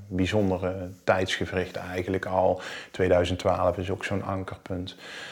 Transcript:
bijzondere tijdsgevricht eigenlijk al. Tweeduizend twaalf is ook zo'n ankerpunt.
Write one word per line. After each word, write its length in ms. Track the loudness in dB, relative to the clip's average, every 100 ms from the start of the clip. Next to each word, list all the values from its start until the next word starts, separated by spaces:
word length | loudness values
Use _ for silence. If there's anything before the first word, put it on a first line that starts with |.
| -4
bijzondere 840 | 0 2 4 2 2 -2 -4 -8 -6
tijdsgevricht 720 | 2 2 2 0 -2 -2 -2 -4
eigenlijk 500 | -6 -4 0 -2 0
al. 360 | 2 4 2 -2 -12 -10
Tweeduizend 480 | 0 4 6 4 2
twaalf 380 | 2 2 2 0
is 120 | -2
ook 160 | -4 -2
zo'n 180 | -4
ankerpunt. 720 | -2 -4 -6 -10 -8 -6 -6 -10 -14 -14 -14